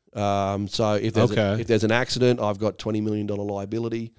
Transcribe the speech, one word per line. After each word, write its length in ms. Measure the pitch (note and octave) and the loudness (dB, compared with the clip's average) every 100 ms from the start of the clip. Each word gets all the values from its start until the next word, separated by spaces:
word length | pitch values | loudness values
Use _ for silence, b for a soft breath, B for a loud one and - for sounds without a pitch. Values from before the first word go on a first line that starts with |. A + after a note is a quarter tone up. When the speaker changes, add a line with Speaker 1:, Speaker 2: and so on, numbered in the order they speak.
| _ | _
Speaker 1:
Um, 540 | G#2 G2+ G2+ G2 G2+ G2+ | -4 0 0 0 -2 -4
so 260 | - G#2+ | 0 0
if 200 | G#2 A2 | 2 2
there's 160 | G#2+ G2 | 2 2
a, 200 | G#2+ G2+ | 4 2
Speaker 2:
Okay. 60 | G#2 | 0
Speaker 1:
if 40 | F2+ | 2
there's 180 | G#2+ | 2
an 60 | G#2+ | 4
accident, 480 | A#2+ C3 B2 B2 A#2+ | 2 0 2 2 2
I've 180 | G#2 G2+ | 0 -2
got 200 | G#2+ - | -2 -4
twenty 220 | A2+ G#2+ | -4 -2
million 260 | G#2+ G#2 G#2 | -2 -2 -4
dollar 180 | G2+ | -4
liability. 680 | G2+ G2+ G2 A2+ A#2 A#2 A#2 | -4 -6 -6 -6 -4 -6 -8